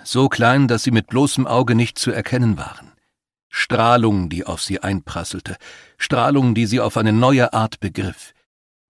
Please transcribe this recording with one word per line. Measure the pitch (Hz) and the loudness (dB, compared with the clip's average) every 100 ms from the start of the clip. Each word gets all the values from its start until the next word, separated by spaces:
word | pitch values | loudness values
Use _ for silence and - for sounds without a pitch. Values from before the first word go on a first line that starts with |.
so | - 123 135 | -6 0 0
klein, | - 117 135 135 | 2 2 4 2
dass | 113 | 2
sie | - | 0
mit | 113 - | 0 0
bloßem | 123 143 - 127 | 0 0 0 0
Auge | 120 120 | 0 2
nicht | 117 120 - | 2 0 -2
zu | - | -4
erkennen | 110 - 127 120 90 | -4 -4 0 0 0
waren. | - - - _ _ _ _ _ _ | -6 -16 -20 _ _ _ _ _ _
Strahlung, | - - 113 117 120 113 101 87 | -8 -4 0 2 4 2 0 -2
die | 85 95 | -6 -8
auf | 82 | -8
sie | - 95 | -6 -6
einprasselte, | 98 98 - 85 85 92 - - - - - - | -4 -6 -6 -10 -10 -10 -12 -14 -16 -20 -20 -10
Strahlung, | - 127 123 143 127 | -4 0 2 2 2
die | 110 110 | 2 0
sie | 120 | 0
auf | 110 117 | 0 0
eine | 110 | 2
neue | 110 127 135 120 | 4 4 4 2
Art | 113 110 - | 0 -2 -4
begriff. | 98 - 95 - - _ _ _ _ _ _ | -8 -6 -8 -10 -18 _ _ _ _ _ _